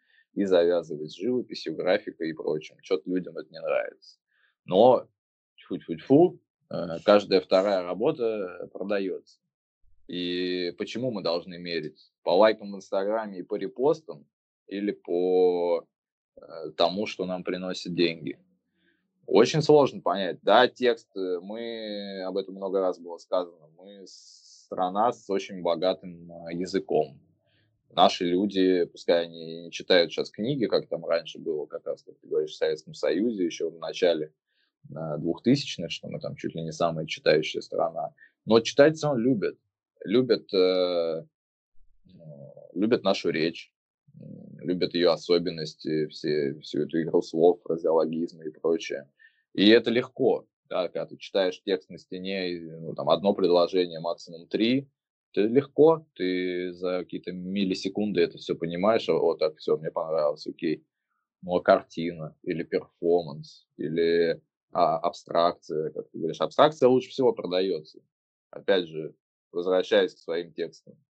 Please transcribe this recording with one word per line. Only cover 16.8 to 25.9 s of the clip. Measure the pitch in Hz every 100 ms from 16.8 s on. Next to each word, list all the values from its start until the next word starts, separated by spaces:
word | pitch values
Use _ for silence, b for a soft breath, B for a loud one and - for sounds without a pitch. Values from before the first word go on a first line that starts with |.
| 85 92 107
что | - 92
нам | 90
приносит | 90 90 92 90 90 85
деньги? | 85 82 76 - _ _ _ _ _ _ _ _ -
Очень | 180 226 160
сложно | 151 151 127 101
понять. | 85 95 92 78
Да, | - 107 127
текст, | - 123 117 _ 98
э, | 92 87
мы, | 95 110 117 113 107 104 101 98 92
об | 95
этом | 95 98
много | 98 95
раз | 92 87
было | 85 82
сказано, | - 92 87 85 78 82
мы | 95 101 92
с-, | - - - - - -
страна | 92 92 101 117
с | - -
очень | 98 - 92
богатым, | 87 82 92